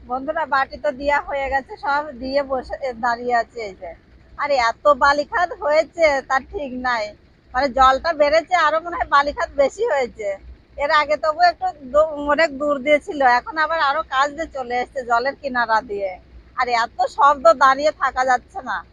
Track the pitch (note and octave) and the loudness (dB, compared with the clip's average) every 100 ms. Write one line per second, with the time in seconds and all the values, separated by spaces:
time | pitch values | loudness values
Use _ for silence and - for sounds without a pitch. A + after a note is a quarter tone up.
0 | A#3 B3+ C4+ D#4+ D4 C#4 C#4 C#4+ D4 B3+ | -6 -8 -4 -4 0 0 -2 -4 -4 -2
1 | C#4+ C#4+ G4+ C#4+ C4+ C4+ C4 G#4 D4 C#4+ | 0 0 -2 -4 -2 -2 -4 -8 -2 -2
2 | D4+ B3 C4 C#4 C4+ C4 - - C4+ A3+ | -4 -10 -2 -2 -2 -4 -6 -8 -8 -4
3 | A#3+ A#3 B3 A#3+ A3+ A#3+ G#3+ F#3 F3+ E3 | -2 -2 0 -2 -2 -8 -12 -12 -16 -16
4 | _ - - - C#4+ C#4 A#3 A#3 D4 C#4 | _ -20 -20 -8 -2 2 0 2 2 4
5 | C#4+ D4 C#4+ - F4 F4+ F4+ D4+ D#4+ - | 4 2 -2 -2 -2 -2 0 2 0 2
6 | D#4+ C4+ - C4 C4 G4+ C#4 B3+ B3+ A#3+ | 2 2 0 -4 -4 -10 -8 -6 -4 -4
7 | G#3 G#3 _ _ _ B3 C#4 B3 C4 C4 | -6 -12 _ _ _ -2 -2 4 4 4
8 | D#4+ D4+ D4 D#4 D4+ F4+ D4+ D#4 F4 E4+ | 0 2 4 2 2 2 2 2 -4 -6
9 | D#4+ C#4+ C#4+ F#4 E4+ C#4 C#4 - A#4 C#4+ | 2 2 2 -2 -6 0 0 2 -2 0
10 | A#3+ F#3+ G#3 G3 - - _ - C#4+ D#4 | -2 -6 -8 -8 -12 -20 _ -6 0 0
11 | D4 D4+ D#4+ D4+ F4 E4+ F#4 D4+ C4+ C#4+ | 2 0 -2 2 2 2 -6 -8 -2 2
12 | D#4+ D4 C#4+ D4 E4 C4+ D4 C#4+ B3+ D4 | 2 -2 -2 2 0 0 -2 -2 2 0
13 | E4+ D#4 C4 A#3+ B3 D#4+ D#4 E4 C#4+ D4 | 0 0 2 2 0 -4 -2 0 0 -2
14 | D#4+ C4 C#4+ C#4+ D#4 C4+ B3 B3 B3 C#4 | -2 -2 -2 -2 -10 -8 -4 -4 -4 -8
15 | A#3+ A#3 B3+ C#4 C#4+ B3 A3+ A3 F3 G3+ | 0 0 0 -6 -6 -4 0 0 -2 -6
16 | G3 F3+ - - - - B3 A#3 A#3+ - | -6 -8 -18 -20 -16 -6 -2 0 -2 -2
17 | C#5 - C#4+ D4 D4+ C#4+ C4+ C4+ D4+ D4 | -4 4 4 6 4 6 4 4 0 0
18 | C4+ B3+ C4 B3 - - B3+ F#3+ E3 | -4 -2 0 0 -2 -14 -8 -8 -10